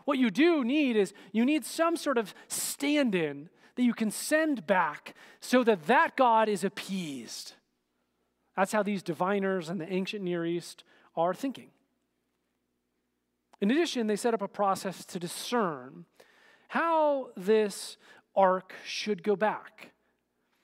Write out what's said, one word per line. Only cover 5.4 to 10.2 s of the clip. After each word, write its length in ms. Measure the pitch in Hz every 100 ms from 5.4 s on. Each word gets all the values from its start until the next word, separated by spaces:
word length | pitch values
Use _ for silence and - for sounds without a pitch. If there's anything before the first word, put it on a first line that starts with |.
| - 254
that 240 | 233 202 151
that 300 | 262 320 -
God 320 | 247 220 220
is 160 | 202
appeased. 880 | 190 - - 190 165 135 104 - - - _ _ _ _ _ _ _ _ _ -
That's 160 | 190
how 100 | 214
these 220 | 202 196
diviners 640 | - 156 180 202 190 190 156
in 100 | 185
the 100 | 170
ancient 320 | 185 185 214